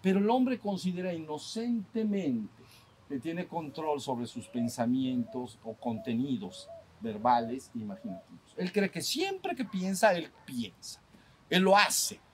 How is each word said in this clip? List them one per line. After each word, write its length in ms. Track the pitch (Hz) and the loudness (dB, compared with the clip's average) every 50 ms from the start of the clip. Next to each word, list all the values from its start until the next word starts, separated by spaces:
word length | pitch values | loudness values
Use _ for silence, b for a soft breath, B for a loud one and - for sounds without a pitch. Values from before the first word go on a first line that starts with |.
Pero 180 | - 190 190 196 | 4 4 4 4
el 100 | 202 214 | 4 4
hombre 300 | 233 262 254 254 254 - | 4 4 4 2 0 -2
considera 540 | - 202 196 180 175 185 180 180 180 185 175 | -2 -4 -4 -2 -2 -2 -2 -2 -4 -4 -4
inocentemente 1500 | 165 160 156 151 151 - - - 220 226 240 240 226 190 - - 226 220 214 202 196 180 143 123 113 107 - - B B B B B B B - _ - | -6 -6 -8 -8 -8 -8 -8 -6 -4 -2 -2 -2 -2 -4 -4 -4 -2 0 0 0 0 0 0 0 -2 -2 -6 -12 B B B B B B B -20 _ -12
que 120 | - 143 131 | -8 -8 -6
tiene 280 | - 165 165 180 180 | -4 -4 -4 -4 -6
control 520 | 170 160 170 160 143 - - 156 156 147 143 | -4 -6 -6 -6 -6 -8 -6 -2 -2 -2 -2
sobre 240 | - - 131 120 120 | -2 -4 -4 -4 -4
sus 200 | 117 - 123 104 | -6 -8 -12 -12
pensamientos 1080 | - - 123 117 117 - - 117 117 123 131 131 131 127 123 117 - - - 123 120 - - - | -6 -4 -2 -2 -2 0 0 0 2 2 2 2 0 0 -2 -2 -4 -6 -8 -8 -8 -14 -14 -12
o 100 | 113 110 | -12 -12
contenidos 960 | - - 123 113 107 - 123 113 117 131 143 131 107 98 90 - - - - - - - - - - | -6 -6 -4 -4 -4 -4 -2 -2 -2 0 -2 -2 -4 -4 -8 -12 -12 -16 -16 -18 -18 -20 -20 -18 -10
verbales 720 | 107 113 104 104 110 123 123 120 120 117 123 135 - - - | -8 -8 -6 -2 2 4 4 4 2 -2 -6 -8 -10 -10 -10
e 40 | 117 | -8
imaginativos. 760 | 110 104 98 - - 104 92 92 - _ 170 - _ - - | -8 -8 -10 -10 -10 -10 -10 -10 -14 _ -20 -20 _ -16 -8
Él 140 | - 185 180 | -6 -6 -2
cree 200 | - 202 202 190 | 0 0 0 0
que 100 | - 170 | -2 -4
siempre 540 | - - - 277 370 392 392 381 - 381 349 | -4 -4 -2 -2 -2 -2 -2 -4 -4 -6 -4
que 100 | - 254 | -4 -6
piensa, 480 | 196 - 185 185 190 196 180 - 214 185 | -4 -4 -4 -2 -2 0 4 6 6 6
él 160 | 175 156 - _ - - | 4 -2 -6 _ -20 -16
piensa. 540 | - - 247 110 - - - - - - - _ _ B B B B B B B - | -10 -6 -6 -6 -6 -8 -16 -16 -16 -16 -16 _ _ B B B B B B B 2
Él 140 | 160 185 190 | 4 6 8
lo 120 | 202 226 | 10 10
hace. 440 | 208 202 151 - - - - 208 - _ _ | 8 8 6 4 0 0 -2 -4 -10 _ _